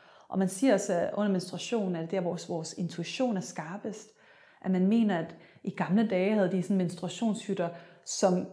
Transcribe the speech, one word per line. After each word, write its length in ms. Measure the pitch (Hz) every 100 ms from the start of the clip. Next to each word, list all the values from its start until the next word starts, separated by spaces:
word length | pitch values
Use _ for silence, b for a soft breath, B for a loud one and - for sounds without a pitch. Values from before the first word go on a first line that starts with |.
| B B B
Og 100 | 185
man 100 | 190
siger 260 | - 269
også, 180 | 196 196
at 180 | 175 -
under 160 | - 208
menstruation 640 | 190 180 175 - 233 190 170
er 40 |
det 100 | 165
der, 100 | 190
vores, 280 | 175 170 -
vores 240 | 170 160 -
intuition 580 | 175 - 170 - 254 196
er 40 |
skarpest. 680 | - - 156 196 220 196 - _ b b b b
At 80 | -
man 160 | 185 185
mener, 320 | 226 220 175
at 180 | 165 - B B
i 60 | -
gamle 380 | - 156 190 220
dage 240 | 185 190
havde 180 | 214 185
de 100 | 190
sådan 140 | 175 196
menstruationshytter, 920 | 180 185 180 - 233 202 - 190 170 - B B
som 420 | - - 196 180 185